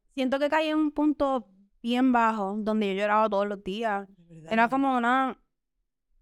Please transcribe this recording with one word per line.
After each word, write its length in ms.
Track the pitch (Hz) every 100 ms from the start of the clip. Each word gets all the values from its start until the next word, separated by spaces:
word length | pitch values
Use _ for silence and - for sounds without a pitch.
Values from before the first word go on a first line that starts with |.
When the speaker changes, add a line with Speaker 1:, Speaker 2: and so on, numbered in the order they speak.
| _
Speaker 1:
siento 240 | - 262 269
que 80 | 294
caí 200 | 311 311
en 100 | 311
un 120 | 302
punto 580 | 294 302 277 277 262 - _ _ _
bien 280 | 233 247 262
bajo, 460 | 247 226 220 190 208
donde 300 | 214 220 202
yo 60 | 190
lloraba 260 | 208 214 220
todos 180 | 202 208
los 160 | 202
días. 460 | 196 202 226 196 196 196
Speaker 2:
¿De 180 | 170
verdad? 180 | 165 160
Speaker 1:
Era 160 | 226 233
como 280 | 262 277 254
una... 420 | 233 262 262 - _ _ _ _ _ _ _ _